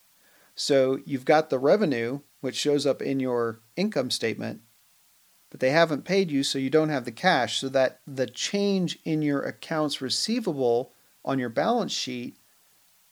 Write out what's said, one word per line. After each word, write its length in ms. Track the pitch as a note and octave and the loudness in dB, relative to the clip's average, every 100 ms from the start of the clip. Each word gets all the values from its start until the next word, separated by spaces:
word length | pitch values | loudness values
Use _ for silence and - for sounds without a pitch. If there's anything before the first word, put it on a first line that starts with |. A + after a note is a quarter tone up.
| _ _ _ _ _ | _ _ _ _ _
So 440 | - - C#3 C3 C3+ | -6 2 4 4 0
you've 200 | - C3+ | -4 -2
got 240 | C3 D#3 D#3 | 2 2 2
the 100 | C3 | 0
revenue, 640 | C#3 G#3 F#3 A#2+ A#2 C#3 - _ | 4 4 2 0 -2 -6 -10 _
which 160 | C3 A#2+ | -8 -4
shows 300 | D3 D3 C#3 | 0 2 2
up 140 | B2+ | 0
in 200 | C#3 C3+ | -2 -2
your 400 | C3 A#2+ A#2 A2 _ - | 0 0 -2 -6 _ -4
income 340 | G#3 D#3 B2+ | -2 -2 -2
statement, 500 | - A#2 G#2+ A2+ A#2+ - _ _ _ _ _ _ _ _ | -2 -4 -4 -6 -10 -16 _ _ _ _ _ _ _ _
but 100 | - | -2
they 100 | C3 | 2
haven't 340 | D#3 E3 C#3 | 4 4 2
paid 260 | - G3 F#3 | 0 0 2
you, 120 | C#3 | 0
so 160 | C3+ C#3 | 0 -2
you 120 | C3+ | 2
don't 200 | D#3 D#3 | 2 2
have 140 | C#3+ | 0
the 80 | A#2+ | -4
cash. 460 | A2 F#3 D3+ A2+ - | -2 2 2 2 -2
So 100 | C3+ | -2
that 300 | C3+ C3 - - | 2 2 -2 -10
the 200 | C3+ B2 | -6 -4
change 720 | - - G3+ G3+ G3 F3 - | -4 -4 0 2 2 0 -2
in 180 | - D#3 | -2 0
your 200 | D3 C#3 | 0 0
accounts 600 | - - - D#3+ D3+ - | -2 -8 -6 -2 -2 -4
receivable 880 | C3 - - A#3 A3 C#3+ B2 A#2 C3 _ _ _ | -4 -4 -2 -2 -2 0 2 2 0 _ _ _
on 140 | - C3+ | -4 -2
your 100 | B2 | -2
balance 440 | A#2 F3+ A#3+ - | -2 0 0 -2
sheet 440 | - - B2+ A#2+ - _ _ _ _ _ _ _ | -6 -6 -8 -10 -14 _ _ _ _ _ _ _